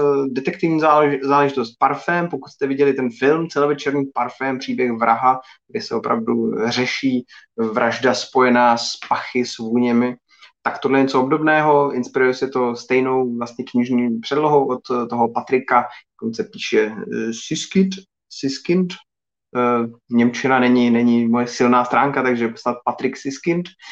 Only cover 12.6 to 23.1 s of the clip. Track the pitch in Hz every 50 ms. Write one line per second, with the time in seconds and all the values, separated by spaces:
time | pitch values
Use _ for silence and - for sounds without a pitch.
12.6 | 123 120 117 120 - - 127 127 131 131 131 131 127 123 117 120 120 120 - -
13.6 | 131 - - 123 120 127 127 120 120 120 113 113 113 - 143 143 151 151 147 143
14.6 | 135 123 123 123 - - 123 123 120 120 120 120 113 113 117 120 120 - 131 127
15.6 | 131 - 131 120 - - - - - _ _ _ 117 113 113 - - - - 113
16.6 | - - 117 110 107 107 110 101 - - 120 113 113 113 113 - - - 160 -
17.6 | - - - 190 196 190 - - - _ _ _ _ _ - - - 135 135 -
18.6 | - - 175 185 185 175 180 - - _ _ _ _ _ _ _ _ _ - 123
19.6 | 123 120 120 117 117 117 117 - _ - 117 117 117 123 120 - - 131 131 127
20.6 | 123 123 123 123 120 120 117 117 120 120 117 120 117 117 117 120 120 120 - -
21.6 | 127 120 123 123 123 - 123 117 135 143 139 135 131 127 123 117 117 113 113 -
22.6 | - 123 120 - - 123 120 - 135 127